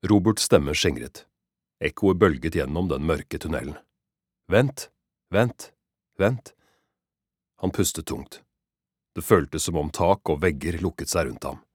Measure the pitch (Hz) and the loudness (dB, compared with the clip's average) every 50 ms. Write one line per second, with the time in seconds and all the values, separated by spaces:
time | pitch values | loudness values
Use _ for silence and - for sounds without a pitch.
0 | - 92 107 104 90 110 107 - - - - 90 73 69 76 - - 87 69 60 | 4 4 4 4 6 4 0 0 2 4 4 4 4 2 -2 0 0 0 -2 -2
1 | 58 - _ - - _ _ _ _ _ _ _ _ _ _ _ - - - - | -8 -14 _ -18 -20 _ _ _ _ _ _ _ _ _ _ _ -6 -6 -6 0
2 | - 98 92 87 104 95 76 64 - 82 80 87 71 67 73 85 92 90 73 67 | 2 2 4 6 6 4 4 2 -4 -2 -2 -2 -2 0 -2 -2 -2 -2 -2 -2
3 | 73 80 80 71 - _ - 71 - 78 78 65 60 67 76 - _ _ _ _ | 0 0 -2 -2 -4 _ -12 -10 -6 -6 -6 -4 -6 -8 -10 -12 _ _ _ _
4 | _ _ _ _ _ _ _ _ _ - 85 110 131 139 - - - - _ _ | _ _ _ _ _ _ _ _ _ 2 2 4 4 2 -2 -8 -16 -16 _ _
5 | _ _ _ _ _ _ 85 101 120 120 - _ - - _ _ _ _ _ _ | _ _ _ _ _ _ 2 2 2 2 -2 _ -20 -20 _ _ _ _ _ _
6 | _ _ _ _ 95 104 131 117 - - _ _ _ _ _ _ _ _ _ _ | _ _ _ _ 0 0 0 -2 -10 -16 _ _ _ _ _ _ _ _ _ _
7 | _ _ _ _ _ _ _ _ _ _ _ _ - 98 - - 98 - - - | _ _ _ _ _ _ _ _ _ _ _ _ -6 -6 -2 0 -2 -2 -2 -6
8 | 78 - - - - _ - - _ _ _ _ _ _ _ _ _ _ _ _ | -8 -8 -10 -10 -10 _ -18 -20 _ _ _ _ _ _ _ _ _ _ _ _
9 | _ _ _ 90 - - 113 90 73 67 - 82 - - 85 80 73 76 - - | _ _ _ -12 2 4 4 4 4 0 -4 -6 -4 -2 -2 -2 -4 -4 -4 0
10 | 87 85 98 - _ - 78 73 82 92 76 69 - 82 85 82 87 90 - - | 2 2 2 2 _ -4 -2 0 0 0 0 0 -6 -6 -6 -4 -4 -6 -4 -6
11 | 85 - - 90 80 62 - - - 71 67 - _ _ _ | -8 -4 -2 -2 -2 -2 -6 -8 -10 -10 -10 -10 _ _ _